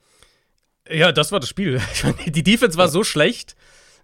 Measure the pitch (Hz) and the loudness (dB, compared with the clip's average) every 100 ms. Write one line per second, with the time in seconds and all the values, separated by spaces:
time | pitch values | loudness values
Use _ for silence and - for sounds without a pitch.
0 | _ _ _ _ _ _ _ _ - 160 | _ _ _ _ _ _ _ _ -8 2
1 | 175 151 151 202 123 - 190 127 101 - | 2 2 0 -2 -4 -4 -2 -2 -4 -4
2 | 139 - - 156 160 226 240 160 180 160 | -4 -4 -4 0 2 2 2 2 2 2
3 | 220 156 165 - - - _ _ _ _ | 0 0 0 0 -12 -20 _ _ _ _